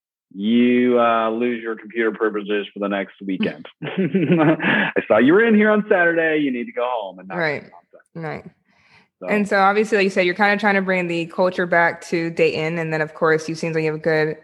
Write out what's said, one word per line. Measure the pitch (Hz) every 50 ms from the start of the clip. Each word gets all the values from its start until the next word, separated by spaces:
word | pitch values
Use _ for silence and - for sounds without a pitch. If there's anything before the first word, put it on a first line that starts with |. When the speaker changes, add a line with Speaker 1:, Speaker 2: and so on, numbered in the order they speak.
| _ _ _ _ _ _ 87
Speaker 1:
You, | 95 101 107 117 120 120 123 123 123 123 123 123 120
uh, | 117 117 113 113 113 113
lose | 110 117 120 123 120 113
your | 113 113 110
computer | 107 113 107 104 117 113 110
privileges | 101 98 113 107 101 104 101 98 104 104 98 - -
for | 101
the | 101 98
next | 101 98 95 92 - -
weekend." | 101 95 92 87 107 87 76 73 76 - -
<laughs> | -
"I | 156 147 - 185 190 151 175 190 165 127 175 165 151 156 156 151 - - - - - - - - - -
saw | 110 107
you | 123 139
were | 170 208 226
in | 233 214
here | 208 208 214
on | 214 208 208 208
Saturday. | 208 180 175 170 165 165 160 160 156 156
You | 147 139
need | 127 120 120
to | 113
go | - 123 120
home | 123 127 117 101 95 92 92
and | 92 95
not | 92 180
Speaker 2:
Right. | 165 156 143 -
Speaker 1:
come | - - -
on | 87 _ _ _ - _ _ -
Saturday." | 165 165 151
Speaker 2:
Right. | 143 - - 175 _ _ _ _ _ _ _ _ _ _ _ _ _ -
Speaker 1:
So. | - 180
Speaker 2:
And | 202 208 208
so | 196 208 196
obviously, | 190 196 202 214 220 214 233 202
like | 190
you | 185
said, | 185 196 185
you're | 180 175
kinda | 214 214 202 208
trying | 196 208 208 196
to | 196
bring | 190 185 185 185 175
the | 170 170 170 170
culture | 165 - - 185 185 185 190 185
back | 175 175 170 170 165 - - -
to | - - 170 165 165
Dayton. | 165 170 165 156 - 156 156 160 170 170
And | 160 160
then, | 156 156
of | 156 151
course, | - - 170 160 156 156 156 160
you | 165
seem | 160 - 165 160
like | 160
you | 156 156
have | 151 156
a |
good | 156 165 156 156 151 156 156 -